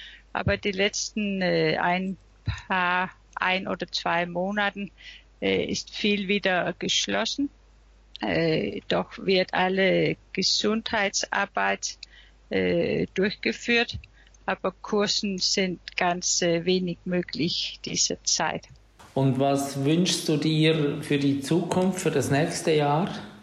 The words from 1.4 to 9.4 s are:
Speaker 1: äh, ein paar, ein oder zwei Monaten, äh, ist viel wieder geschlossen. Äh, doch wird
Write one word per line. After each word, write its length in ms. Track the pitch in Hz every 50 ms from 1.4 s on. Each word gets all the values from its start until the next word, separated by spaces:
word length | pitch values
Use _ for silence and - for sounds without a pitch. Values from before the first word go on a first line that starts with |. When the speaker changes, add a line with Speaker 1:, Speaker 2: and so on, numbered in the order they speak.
Speaker 1:
äh, 360 | 185 175 170 170 160 156 156 -
ein 400 | - 175 175 185 190 190 185 - - - - _ _ - - - - -
paar, 440 | 196 185 180 175 180 180 185 180 - - _ _ -
ein 320 | - 185 185 185 190 196 202
oder 200 | 190 180 - 175
zwei 380 | - - - 185 170 170 175
Monaten, 680 | 175 170 175 180 190 202 208 202 202 - 202 202 - - - - - - - - - - -
äh, 220 | - - - - -
ist 300 | - 202 196 - - -
viel 320 | - - 214 208 202 202 185
wieder 460 | 202 202 - 190 185 180 170 170 170 -
geschlossen. 720 | - 185 - - - - 196 196 220 226 - - 277 285 - - - - - - - - - - - - - -
Äh, 600 | - 107 - 160 165 165 156 - - - - 196 - -
doch 300 | 175 175 185 - - -
wird 360 | - 180 190 185